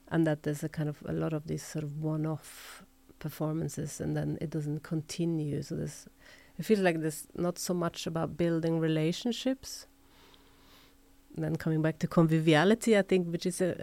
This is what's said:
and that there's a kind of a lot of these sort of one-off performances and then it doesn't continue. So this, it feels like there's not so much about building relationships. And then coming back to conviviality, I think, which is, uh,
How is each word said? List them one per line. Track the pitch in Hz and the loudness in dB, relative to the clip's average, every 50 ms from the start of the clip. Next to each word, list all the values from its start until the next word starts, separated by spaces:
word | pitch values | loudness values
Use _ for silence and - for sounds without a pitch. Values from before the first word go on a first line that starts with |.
| - - | -10 -2
and | 165 165 165 | 2 2 4
that | 160 151 151 - | 4 2 0 -2
there's | 151 151 147 - | -4 -4 -2 -4
a | 151 | -6
kind | - - 151 151 | -4 -2 -2 -2
of | 147 - - | -4 -6 -6
a | 156 160 | -6 -4
lot | 160 160 160 156 | -2 -2 -2 -2
of | 151 156 160 | -4 -4 -6
these | 156 156 - | -6 -8 -8
sort | - - 165 151 | -8 -6 -6 -6
of | 147 143 151 | -6 -6 -4
one-off | 156 156 156 156 151 156 156 147 - - - - - - - - 185 - _ _ _ - - - | -2 -2 -2 0 0 -2 -2 -4 -8 -14 -18 -18 -18 -18 -18 -20 -20 -20 _ _ _ -20 -20 -12
performances | - 156 - - - 156 151 160 165 147 - - 156 143 - - | -10 -10 -6 -4 -4 -2 -2 -2 -4 -4 -4 -6 -8 -8 -6 -6
and | 156 156 151 151 | -4 -2 -2 -2
then | 151 151 151 - | -2 -2 -4 -4
it | - 156 | -6 -4
doesn't | 147 160 147 147 147 156 - | -4 -4 -4 -2 -4 -4 -4
continue. | - 165 160 151 - - - 170 170 165 160 151 147 139 143 143 | -4 -4 -4 -4 -6 -4 -4 -2 0 0 -2 -2 -2 -4 -4 -4
So | - 165 | -6 -6
this, | 156 156 151 147 - - - - _ - - - - - - - - | -6 -6 -6 -8 -12 -18 -20 -20 _ -20 -20 -20 -20 -20 -20 -12 -10
it | 170 | 2
feels | - 220 202 | 2 4 4
like | 190 180 165 165 | 6 4 2 2
there's | 156 160 151 - - - - | 0 -2 -4 -4 -12 -12 -6
not | - 170 175 175 - | -2 -2 -2 -2 -4
so | - - 180 | -4 -2 0
much | 175 170 170 - - - 175 | 0 0 -2 -4 -4 -6 -4
about | 160 165 165 156 160 | -2 -2 -2 -2 0
building | - 175 170 170 165 160 165 165 165 | 0 2 2 2 2 2 2 2 2
relationships. | 160 160 160 156 156 165 180 - - 240 226 - - 262 262 269 - - - - - - _ _ _ - - - - - - - - - - - - - - - - - _ _ _ _ - - _ _ - | 2 2 2 2 2 2 0 0 -2 -2 -2 0 0 -2 -2 -2 -6 -12 -14 -14 -16 -20 _ _ _ -20 -20 -20 -20 -20 -20 -20 -20 -20 -20 -20 -20 -20 -20 -20 -20 -20 _ _ _ _ -20 -20 _ _ -8
And | - 160 | -6 -4
then | 151 156 | -2 -2
coming | 160 - 165 160 156 | -2 0 0 2 2
back | 156 156 156 - | 2 0 0 0
to | - - | -4 2
conviviality, | - 180 165 160 160 160 156 165 151 147 160 196 220 226 - 240 220 202 | 4 6 6 6 6 4 6 6 6 6 8 6 4 4 4 4 6 6
I | 196 | 6
think, | - 190 185 175 170 | 4 4 2 2 2
which | 165 170 - | -2 -2 -2
is, | 180 175 - | -2 0 0
uh, | 185 175 - - | 0 0 0 -2